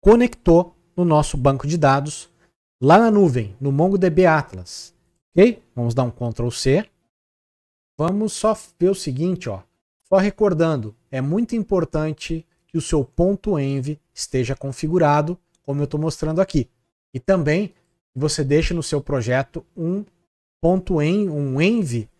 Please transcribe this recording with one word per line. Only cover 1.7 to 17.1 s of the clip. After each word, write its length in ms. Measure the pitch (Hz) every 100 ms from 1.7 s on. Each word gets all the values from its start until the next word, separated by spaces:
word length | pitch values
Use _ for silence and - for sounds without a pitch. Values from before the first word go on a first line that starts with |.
| 170
dados, 520 | 147 135 147 - - _ _ _ _ _
lá 160 | 131 180
na 120 | 226
nuvem, 460 | 208 185 123 104 95
no 100 | 139
MongoDB 540 | 139 180 196 180 160 180
Atlas. 680 | 156 143 92 90 - - _ _ _ _
Ok? 320 | - 220 226 _
Vamos 200 | - 117
dar 100 | 120
um 80 | 123
Ctrl 380 | - 120 110 120
C. 400 | - - 151 220 _ _ _ _ _ _ _ _ _ _ -
Vamos 360 | 160 202 214
só 240 | - 214 214 - _
ver 120 | 175
o 60 | 190
seguinte, 520 | - 131 170 180 123
ó. 140 | 95 - _ _ _
Só 140 | _ 190
recordando, 760 | 202 - 208 165 165 147 107 - _
é 120 | 131
muito 340 | 135 185 233 233
importante 920 | 196 190 160 156 156 151 - 165 - _ _
que 100 | 165
o 40 |
seu 240 | - 151 131
ponto 520 | - 175 196 - 170
env 400 | 139 139 131 151 _
esteja 420 | - - 131 123 139
configurado, 840 | 139 131 156 175 151 147 156 180 _ _
como 200 | - 143
eu 60 | 143
tô 100 | 151
mostrando 440 | 160 - 151 160
aqui. 280 | 190 151 117 _ _ _ _